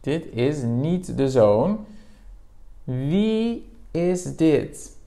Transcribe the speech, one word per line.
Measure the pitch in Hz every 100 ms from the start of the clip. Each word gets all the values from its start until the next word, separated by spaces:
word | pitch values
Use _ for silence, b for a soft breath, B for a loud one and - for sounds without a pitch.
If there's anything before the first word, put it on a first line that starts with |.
dit | - 160 165
is | 110 127 151
niet | 117 117 151 180 180 120
de | 135
zoon. | 127 107 104 156 214 B B B B B B - - - -
Wie | - 127 139 185 220 220 226 233 - - -
is | 165 175 180 143 135
dit? | 160 143 - - - -